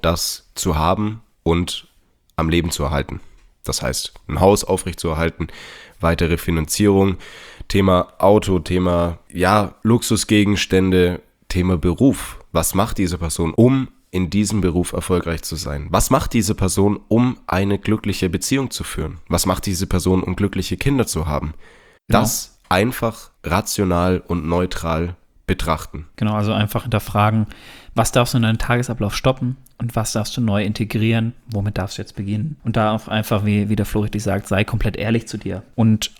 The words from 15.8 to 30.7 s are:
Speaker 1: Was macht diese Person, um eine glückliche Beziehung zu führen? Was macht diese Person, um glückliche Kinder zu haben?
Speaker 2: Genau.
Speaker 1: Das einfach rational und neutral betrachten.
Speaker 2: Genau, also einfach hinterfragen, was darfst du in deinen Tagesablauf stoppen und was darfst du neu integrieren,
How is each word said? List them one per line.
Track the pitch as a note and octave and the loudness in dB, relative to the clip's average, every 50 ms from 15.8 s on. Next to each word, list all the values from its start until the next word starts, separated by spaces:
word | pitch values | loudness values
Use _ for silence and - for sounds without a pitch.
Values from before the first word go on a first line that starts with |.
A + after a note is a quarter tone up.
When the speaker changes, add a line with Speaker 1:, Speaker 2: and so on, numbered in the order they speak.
| C#2 - | -6 -2
Speaker 1:
Was | E2 G2 - - | 0 0 2 2
macht | C3 C#3 D#3 - - | 2 0 0 0 0
diese | A#2+ A2 - G#2 | 0 0 0 0
Person, | - G2+ F#2 - - G2 G#2 G#2 - - - | 0 0 0 2 2 2 2 2 -2 -2 0
um | G#2+ A2+ B2 B2+ B2 - - | 2 2 2 2 0 -4 -6
eine | - - F2+ G2 G2 G2+ G2+ | -4 -2 0 0 0 0 -2
glückliche | - - G#2+ A2+ - G#2+ F#2+ - - F#2 | 0 0 -2 0 0 -4 -2 0 -2 -2
Beziehung | E2 F#2 - - C3 C3+ C3+ A#2 | -2 -2 -2 0 0 0 -2 -2
zu | - - E2+ | -6 -8 -10
führen? | - - - D#2+ D#2 - E2 - - | -8 -8 -6 -6 -8 -8 -10 -8 -2
Was | E2+ E2+ - | -2 0 2
macht | F#2+ F#2 - - | 2 0 0 0
diese | - F#2+ E2 F#2+ | -4 -2 -2 -2
Person, | - - F#2 D#2 F#2 F#2 F#2 F#2 | 0 0 0 2 2 2 2 2
um | - F#2 | -2 -2
glückliche | - G2+ G2 - F#2+ F2+ - F#2+ F2 | -2 -2 -2 -2 -2 -4 -4 -4 -2
Kinder | - C#3 C#3+ C3 A2 | 0 0 2 0 0
zu | - - E2+ D#2 | -2 -2 -4 -4
haben? | - D2 C#2 - D2+ D#2 - - - - - _ _ _ _ _ - | -2 -4 -4 -4 -6 -10 -12 -16 -20 -20 -20 _ _ _ _ _ 0
Speaker 2:
Genau. | - G2+ | 2 2
Speaker 1:
Das | A2+ A2+ - - - - _ _ _ - | 2 2 -2 -4 -8 -10 _ _ _ -2
einfach | F#2 F#2 G2+ B2 B2+ - - A2+ G#2+ - - - _ _ - | 0 2 2 0 -2 -2 -4 -4 -4 -6 -14 -20 _ _ -6
rational | - E2 F#2+ A2 - - - G#2 F#2 F2 F2 F2 F#2 F#2 F2+ - | -2 -2 -2 -2 -2 -2 0 0 2 2 2 2 2 0 0 -2
und | - F2 F2 D#2 | -4 -4 -4 -2
neutral | D#2 F2 F2 F2+ E2+ - - - E2 E2 D#2+ E2+ F2 F2 - _ _ _ _ _ | 0 0 0 0 0 -4 -4 -4 -2 -2 -2 -2 -4 -6 -10 _ _ _ _ _
betrachten. | - - - - - G#2 - - - - C#2 D#2 - - | -4 -4 -2 0 -2 -2 -2 -4 -10 -12 -14 -14 -12 -8
Speaker 2:
Genau, | - G#2+ G#2+ G#2+ | -4 -2 -2 0
also | G#2+ G#2 G#2 A2 | 0 0 0 0
einfach | G2+ G#2 G#2+ - A#2+ - | 0 0 -2 -2 -4 -4
hinterfragen, | B2 G#2+ - - - - G#2 G#2 G#2+ A2 A2+ G#2+ - - - - - - - - - - | -2 -2 -2 -2 -2 0 2 2 4 4 2 0 -2 -6 -16 -20 -20 -20 -20 -20 -8 -2
was | - A2 - - | 0 0 2 4
darfst | C3 A#2+ A#2+ - | 2 2 2 2
du | B2+ | 2
in | A2+ | 2
deinen | A2+ A2+ A2+ | 2 2 0
Tagesablauf | - - B2 A#2+ B2 - A#2+ - A2 G2+ - | 0 0 0 0 0 -2 -4 -2 -2 -2 -2
stoppen | - - C3+ C3 - - B2 C3 - - - _ - | 0 0 0 0 0 -2 -6 -6 -6 -12 -20 _ -8
und | - A#2 - | -6 -4 -2
was | A#2 A2 - - | -2 -2 -2 -2
darfst | A2+ G#2+ - - | -4 -4 -4 -4
du | - A#2+ | -2 0
neu | A2 G2 G2+ G#2 | 0 2 0 0
integrieren, | G2 | 0